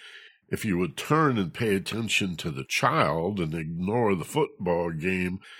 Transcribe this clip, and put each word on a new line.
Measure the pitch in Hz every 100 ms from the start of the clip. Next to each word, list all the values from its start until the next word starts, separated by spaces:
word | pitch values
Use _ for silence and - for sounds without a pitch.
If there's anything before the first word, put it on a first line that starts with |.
| - - - _ -
if | -
you | 110 98
would | 175 -
turn | - 151 151 117
and | 85
pay | - 113
attention | 98 - 107 110 - 98 80
to | 85
the | 67 67
child | - 123 156 90 80 85 101
and | 78 82
ignore | 80 85 92 120 110
the | 95 76
football | 147 151 - 90 85 85
game, | 80 87 92 90 95 - -